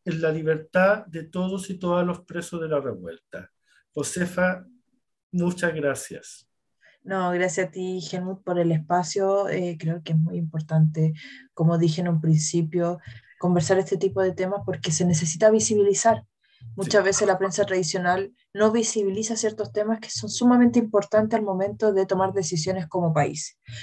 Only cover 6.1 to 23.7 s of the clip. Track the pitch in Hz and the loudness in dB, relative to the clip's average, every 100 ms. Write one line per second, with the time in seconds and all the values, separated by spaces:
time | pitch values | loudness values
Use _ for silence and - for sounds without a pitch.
6.1 | 76 - - _ _ _ _ _ _ - | -14 -18 -20 _ _ _ _ _ _ -6
7.1 | 190 180 180 185 190 180 190 185 185 160 | -2 0 0 0 -2 -4 -4 -6 -6 -6
8.1 | 185 185 190 - 175 170 156 156 175 165 | -6 -6 -6 -4 0 2 0 0 0 0
9.1 | 202 196 196 196 185 180 165 160 170 160 | -2 0 0 0 -2 -4 -4 -4 -4 0
10.1 | 160 165 175 160 156 156 160 156 156 160 | 0 0 -2 -4 -6 -2 2 2 2 -2
11.1 | 156 - - - - 165 170 165 160 175 | -2 -12 -20 -12 0 2 4 2 0 0
12.1 | 160 160 156 - 170 160 175 170 175 - | 0 4 2 2 0 0 0 -2 -4 -10
13.1 | - - - 175 151 156 190 190 190 196 | -20 -20 -4 0 2 2 2 2 0 0
14.1 | 190 185 180 185 202 - 156 170 156 175 | 0 0 0 -2 -4 -4 -6 -4 0 2
15.1 | 160 165 - 220 220 - 208 202 196 226 | 2 0 4 4 6 4 4 4 4 2
16.1 | 214 - _ _ _ 120 - 165 202 190 | 2 -2 _ _ _ -14 -8 0 2 4
17.1 | 190 202 185 190 208 202 185 170 190 180 | 2 2 2 0 0 0 0 -2 0 0
18.1 | 185 196 - _ 196 214 233 226 220 196 | 0 -2 -10 _ 2 2 4 0 0 -2
19.1 | 196 220 226 220 214 208 208 214 220 - | -2 -4 -2 -2 -4 -4 -2 -2 -4 -6
20.1 | - 214 - 240 247 240 233 220 208 196 | -10 -8 2 4 6 6 4 2 2 2
21.1 | 214 214 226 202 185 202 208 214 190 190 | 2 2 0 0 -2 -2 0 2 2 2
22.1 | 185 190 196 165 170 175 185 160 185 170 | 2 0 0 -2 -2 -2 -4 -4 -2 0
23.1 | 151 - 151 - - - | 2 0 -4 -12 -14 -18